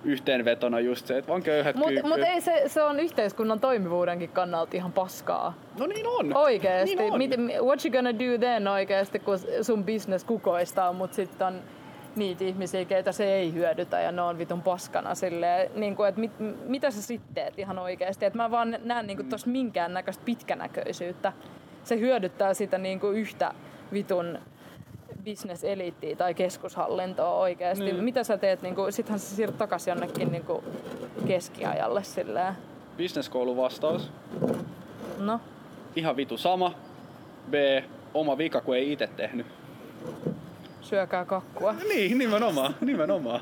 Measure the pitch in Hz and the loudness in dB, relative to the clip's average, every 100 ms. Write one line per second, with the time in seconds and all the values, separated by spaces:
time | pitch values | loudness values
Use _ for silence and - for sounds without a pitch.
0 | 151 135 139 127 117 117 123 120 120 120 | 2 0 2 4 4 2 2 2 2 0
1 | - 131 139 180 165 151 147 247 311 277 | -2 -2 0 0 2 4 4 2 2 2
2 | 294 320 339 359 349 330 285 311 302 285 | 2 4 4 2 4 4 4 4 2 2
3 | 330 - 208 196 220 220 262 240 180 175 | 0 2 0 0 0 2 2 2 2 2
4 | 175 175 165 - 180 170 165 185 180 190 | 2 0 -2 0 0 0 0 -2 0 0
5 | 185 - - 175 - 175 - - 294 415 | 0 -4 -2 -2 -2 -6 -14 -4 -4 -2
6 | 453 494 294 285 294 214 185 185 196 381 | 0 0 2 6 6 6 4 4 4 2
7 | 427 320 262 247 240 - 247 277 320 254 | 2 2 2 2 0 2 4 4 2 2
8 | 247 214 247 240 247 233 202 196 196 196 | 2 0 2 2 4 4 2 2 2 2
9 | 196 208 - 190 185 - 214 220 196 220 | 2 -2 0 0 0 0 2 2 2 -2
10 | 190 185 - 226 196 175 175 - 180 185 | 0 -2 0 0 2 2 0 2 0 0
11 | 185 - 185 - 185 185 - - - - | -4 -2 -4 -2 -2 -2 -12 -18 -18 -18
12 | - 214 196 180 190 185 185 190 180 190 | -8 -2 -2 0 -2 -2 -2 -2 2 2
13 | 190 180 202 196 175 165 170 160 175 175 | 2 2 4 4 2 2 2 0 0 2
14 | 170 175 175 170 170 175 175 180 - 175 | 2 2 0 0 -2 0 0 0 -2 -2
15 | 190 208 185 170 170 180 185 208 208 196 | -2 -2 -2 0 2 2 2 0 -2 2
16 | 202 190 226 - 220 - 254 262 285 208 | 2 2 -4 -4 -6 -6 -4 0 0 -2
17 | 202 233 - - 143 - 196 185 180 180 | -6 -8 -6 -6 -6 -6 -6 -4 -4 -2
18 | 180 196 202 226 233 233 226 226 233 240 | -2 0 0 2 0 2 0 -2 -2 -2
19 | 214 202 - 214 247 254 247 180 170 185 | -2 -6 -6 -4 -2 0 0 0 0 -2
20 | 185 190 - 233 - 170 - - - - | -4 -6 -4 -4 -2 -4 -4 -4 -6 -6
21 | 175 180 196 - - - - - - 233 | -6 -2 -4 -4 -18 -20 -20 -20 -2 2
22 | 240 247 185 - 196 190 196 185 190 190 | 4 4 2 2 2 2 0 0 0 0
23 | 202 208 202 - 180 - - - - 202 | 0 0 -2 0 -2 -2 -16 -18 -6 -4
24 | 202 180 170 165 - - - - - - | 0 0 0 -6 -12 -20 -20 -20 -18 -18
25 | - - 196 202 202 175 160 196 180 170 | -16 -12 -10 -10 -10 -4 -4 -2 -4 -6
26 | 156 156 180 170 180 - - - 160 175 | -6 0 0 2 0 0 -8 -4 0 0
27 | 185 - 170 175 185 175 180 196 190 180 | -2 0 2 4 2 2 0 0 0 0
28 | 233 247 226 202 196 185 180 185 196 202 | 2 2 2 2 4 2 0 0 0 0
29 | 214 208 - 202 208 - 208 175 190 170 | -2 -4 -4 -2 -2 0 -2 0 0 -2
30 | 175 - 156 170 - 170 - - - - | -2 0 0 0 -2 -4 -4 -10 -10 -10
31 | - - 190 185 - - - 76 110 175 | -10 -4 0 0 -2 -6 -2 0 0 0
32 | 196 - 135 110 185 185 - - - - | -2 -4 -2 0 -2 -4 -12 -18 -16 -4
33 | 175 151 131 127 127 123 127 - 156 - | -2 -2 -2 0 0 2 0 2 0 0
34 | - - - - - - - - - - | -4 -12 -10 0 0 0 -4 -12 -16 -14
35 | - - 202 233 - - - - - 160 | -12 -4 -2 -2 -6 -20 -18 -18 -6 -2
36 | 160 131 135 117 180 185 180 180 - - | 0 0 -2 0 2 4 2 0 -16 -18
37 | - - - - - 143 139 135 131 - | -18 -18 -18 -16 0 4 6 4 2 -16
38 | - 151 156 139 160 135 123 127 139 143 | -4 0 2 2 2 0 2 2 2 0
39 | 107 - 107 120 120 - - - - - | -2 -2 -4 -4 -8 -14 -18 -18 -16 -12
40 | - - - - - - - - - 202 | -12 -6 -6 -6 -12 -16 -18 -18 -2 0
41 | 185 185 175 190 - - 190 214 415 370 | 2 -2 0 -2 -4 -2 0 0 0 2
42 | 196 240 240 208 233 151 135 - 247 226 | 4 4 4 4 4 4 2 2 0 2
43 | 151 196 123 120 | 2 2 2 -2